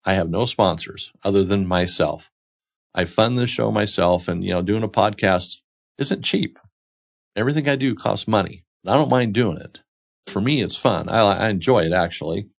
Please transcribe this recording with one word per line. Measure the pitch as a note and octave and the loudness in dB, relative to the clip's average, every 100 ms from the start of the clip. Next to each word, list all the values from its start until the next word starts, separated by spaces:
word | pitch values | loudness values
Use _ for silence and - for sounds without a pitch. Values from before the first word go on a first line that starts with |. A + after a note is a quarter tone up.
I | - | 0
have | F#2+ E2 | 0 0
no | F2+ | -2
sponsors | A#2 - G2 D#2+ - - - _ | -2 2 2 0 -8 -14 -18 _
other | G2+ G2 | 0 2
than | F#2 G2+ F#2 | 2 0 0
myself. | F2+ F2+ - D#2 - - _ _ _ _ _ _ | 0 0 0 -2 -2 -14 _ _ _ _ _ _
I | F2+ | -4
fund | E2+ - A2+ B2 | -2 0 2 0
this | A#2+ | -2
show | - A2 | 0 0
myself, | G#2+ G#2 - F2 F2+ F2+ | 0 -2 2 2 2 -2
and, | F2 | -4
you | F#2 | -2
know, | F2+ | -2
doing | F2+ A2 | 0 -2
a | A2 | 0
podcast | A2 G#2 G#2+ G2 F#2 - - _ _ _ - | 0 0 0 0 0 -2 -12 _ _ _ -8
isn't | C#3+ G3 | -4 -4
cheap. | - G3+ C#3+ - _ _ _ _ _ _ _ | -2 -2 -4 -8 _ _ _ _ _ _ _
Everything | G2+ A#2+ D3+ C#3+ | -2 0 0 0
I | |
do | C#3 C3+ | 0 0
costs | C3 A2+ G#2 - | -2 -4 -4 0
money, | G#2+ F#2 - _ _ | 0 0 -8 _ _
and | F2+ | 0
I | B2+ | 2
don't | C#3+ | 4
mind | B2+ A#2 | 2 2
doing | G#2+ A2+ D#2 | 2 0 -2
it. | - - _ _ _ _ | -12 -20 _ _ _ _
For | - G2 | -8 -4
me, | A#2 D3 | 0 0
it's | F#2 - | -2 0
fun. | B2+ F2 - | 0 0 0
I, | A2+ | 2
I | G#2 F2 G#2+ | 4 2 0
enjoy | G2 B2+ A#2+ | 0 2 2
it, | E2 | 4
actually. | F2+ E2 - D#2 E2 G#2+ | 2 0 -4 -6 -6 -8